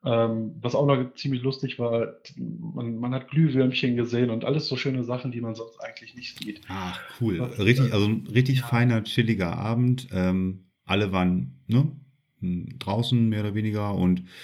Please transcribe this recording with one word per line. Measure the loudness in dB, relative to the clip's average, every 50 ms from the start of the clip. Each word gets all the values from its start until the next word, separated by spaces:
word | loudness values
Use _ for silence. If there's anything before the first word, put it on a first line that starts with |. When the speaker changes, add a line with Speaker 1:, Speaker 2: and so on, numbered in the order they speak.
| 0
Speaker 1:
Ähm, | 2 2 2 2 2 0 -2 -4 -6 -8 -6
was | -6 -2 0
auch | 2 4
noch | 4 4 2 2 -4 -8
ziemlich | -6 -4 -2 -2 0
lustig | -2 -4 -4 -2 -6 -8 -4 -4
war, | -2 0 0 0 -2 -2 -6 -16 _ -20 -12
man, | -10 -10 -8 -8 -10 -10 -10 -8 -6 -6 -6 -6 -4
man | -4 -4 -4
hat | -4 -6 -2
Glühwürmchen | 2 4 4 4 6 4 4 4 2 2 0 0 2
gesehen | 0 0 0 2 2 2 2
und | 2 -2 0
alles | 0 0 0 0
so | -2 -4
schöne | -2 -2 -2 -2 -2 -2
Sachen, | -4 -6 -6 -6 -6
die | -6 -6
man | -6 -6 -6
sonst | -8 -10 -14 -14 _
eigentlich | -14 -14 -14 -16 -20 -18 -18
nicht | -14 -16 -14 -14
sieht. | -12 -10 -10 -12 -12 -12 -10
Speaker 2:
Ach, | -8 -8 -6 -8 -8 -10 -14 -16 -6 -2
cool. | 0 0 0 0
Speaker 1:
Das, | -2 -4 -2
Speaker 2:
Richtig, | 2 4 4 6 6 4 2
Speaker 1:
äh, | 4
Speaker 2:
also | 2 4
ein | 4 2 0 -2
richtig | 0 2 2 4 4 2 0
Speaker 1:
ja. | 2
Speaker 2:
feiner, | 2 2 4 4 4 4 2 0
chilliger | 0 0 0 2 2 2 0 0 -2 -2
Abend. | -2 -2 -2 0 2 2 2 2 0 -2 -6
Ähm, | -2 0 2 2 2 2 0 -2 -4 -6 -14 _ _ _ _
alle | -2 0 0 2 2
waren, | 2 2 2 4 2 2 -2 -4 -10 -16 _
ne, | 2 4 4 4 2 -2 -8 -20 _ _ _ _ _ _ _ -6 -4 -4 -4 -6 -10 -12
draußen | -10 -6 -2 -2 0 0 2 2 4 4
mehr | 2 2 0
oder | -2 -2 -2
weniger | -2 -2 -2 -2 -2 -2 -2 0
und | 2 2 2 2 2 -2 -10 -18 -20